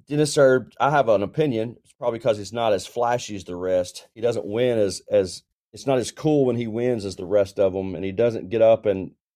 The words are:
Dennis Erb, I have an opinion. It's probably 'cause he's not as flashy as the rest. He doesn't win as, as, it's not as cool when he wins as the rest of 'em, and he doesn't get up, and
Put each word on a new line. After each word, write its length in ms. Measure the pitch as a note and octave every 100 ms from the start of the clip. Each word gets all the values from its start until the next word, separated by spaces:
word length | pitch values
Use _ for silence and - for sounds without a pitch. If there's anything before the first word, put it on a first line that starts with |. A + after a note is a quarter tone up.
| -
Dennis 300 | D3 D3+ D3
Erb, 340 | C3+ C3 G#2 -
I 100 | C3
have 200 | D3 A#2
an 120 | G2+
opinion. 540 | G2+ - D3+ A2+ A#2 A2
It's 80 | _
probably 280 | - B2 A#2
'cause 180 | B2+ G#2
he's 160 | G2
not 180 | A#2 A2+
as 160 | F#2+ -
flashy 480 | - A#2 A#2+ - G2+
as 80 |
the 140 | F2+ F2
rest. 500 | F#2 F#2 F2 - - A2+
He 60 |
doesn't 240 | A#2+ A2 G2+
win 340 | A2 B2 A#2
as, 220 | G2 - -
as, 320 | G2+ F#2 - _ _ _
it's 120 | G#2+ C3+
not 120 | C3
as 140 | G#2
cool 340 | - D#3 D3+ B2+
when 100 | A#2+
he 120 | A#2
wins 360 | A2 B2 A#2
as 140 | G2 F#2+
the 80 | F2+
rest 340 | G2+ F#2+ -
of 160 | F#2+ F#2+
'em, 180 | F#2+
and 120 | E2+ F#2+
he 80 |
doesn't 340 | F#2+ A#2+ A2+ F#2+
get 120 | A2
up, 240 | A2 A2 G#2+
and 260 | F#2+ F#2 _ _